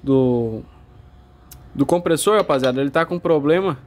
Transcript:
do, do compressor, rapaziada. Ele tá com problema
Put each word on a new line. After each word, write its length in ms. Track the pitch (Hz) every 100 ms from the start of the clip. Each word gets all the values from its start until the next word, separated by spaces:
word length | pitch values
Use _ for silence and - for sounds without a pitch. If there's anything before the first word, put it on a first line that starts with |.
do, 600 | 139 135 127 120 117 110 - - - - - - - - - - -
do 120 | - 139
compressor, 520 | 175 175 160 - 214
rapaziada. 420 | 185 139 127 127
Ele 100 | 139
tá 160 | 165 165
com 140 | 175
problema 580 | 165 160 143 170 190 135